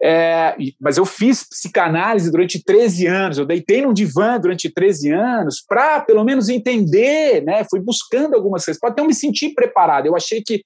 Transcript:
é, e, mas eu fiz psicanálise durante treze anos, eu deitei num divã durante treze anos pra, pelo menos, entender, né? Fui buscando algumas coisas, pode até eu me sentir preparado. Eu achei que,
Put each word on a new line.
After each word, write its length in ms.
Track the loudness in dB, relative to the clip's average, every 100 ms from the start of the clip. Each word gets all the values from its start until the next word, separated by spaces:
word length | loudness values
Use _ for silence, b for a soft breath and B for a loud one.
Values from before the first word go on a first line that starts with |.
é, 540 | 0 2 2 0 0 -2
e, 160 | -8 -4
mas 180 | -2 0
eu 80 | 0
fiz 420 | 0 0 0 -4
psicanálise 840 | -12 -4 -2 0 0 0 0 0
durante 320 | 0 0 -2
treze 440 | 2 4 4 2 0
anos, 300 | 0 -2 -4
eu 80 | -2
deitei 360 | -4 0 0
num 120 | 2
divã 460 | 0 0 0 0 0
durante 300 | -2 -2 -6
treze 420 | 0 0 0 -2
anos 520 | 0 -2 -2 -4 -6 -2
pra, 340 | 0 2 2
pelo 220 | 2 2
menos, 260 | 2 0 0
entender, 960 | -2 -2 0 2 2 2 2 2 2
né? 220 | 0 -2 -2
Fui 100 | -4
buscando 560 | -4 -6 -4 -2 2 2
algumas 300 | 0 -2 -4
coisas, 140 | -4
pode 140 | -4
até 80 | 0
eu 60 | 0
me 60 |
sentir 400 | 0 -2 -4 -4
preparado. 520 | -2 0 2 2 2 0
Eu 100 | -2
achei 260 | -2 -6 -4
que, 180 | -6